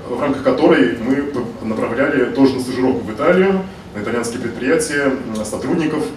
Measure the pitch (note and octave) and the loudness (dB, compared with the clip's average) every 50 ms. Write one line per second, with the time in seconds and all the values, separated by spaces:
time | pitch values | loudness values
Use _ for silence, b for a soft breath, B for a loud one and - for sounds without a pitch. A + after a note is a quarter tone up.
0 | - B2 B2 A2+ - C3 C3 - - C#3 - - D#3 E3+ D#3+ C3+ B2+ A#2 A#2 A#2 | -8 -8 -4 -2 -2 -2 -2 0 0 0 2 6 6 6 6 6 4 2 0 0
1 | A2 B2+ C#3 C#3+ C#3+ - - B2 A2+ - - - - A2 A2 B2+ B2+ - A2+ B2+ | -2 0 0 0 -2 -2 -4 -4 -6 -6 -8 -8 -6 -6 -4 -4 -4 -2 0 0
2 | C#3+ D3+ C#3 C3 B2 - - C3+ C3+ B2+ B2 - - B2 A2 B2 C3 C3 A#2 - | 0 2 2 2 0 2 4 4 4 4 4 0 -4 -4 -2 0 0 0 0 0
3 | G2 G#2 G#2+ - - E3+ F3+ F#3 F#3+ G3 F#3+ F#3+ F#3 B B B B - - G#2+ | -4 -6 -4 0 2 4 4 6 4 4 2 0 -2 B B B B -12 -10 -8
4 | G#2 A2+ A#2 A#2+ A#2 A#2+ A#2 - - A2+ - A#2 B2 C3+ D#3+ D#3 - D3 C#3+ C#3+ | -6 -4 -2 -2 -4 -4 -4 -6 -6 -6 -6 -4 0 0 2 2 0 0 -2 0
5 | C#3+ C3+ B2+ - A2 A2 A2 G#2+ G#2+ - - - - C#3 F3 E3+ D#3 - D#3 - | 0 0 0 -2 -4 -6 -6 -6 -6 -6 -6 -6 -2 -2 0 0 0 0 -2 -2
6 | - - - | -4 -6 -8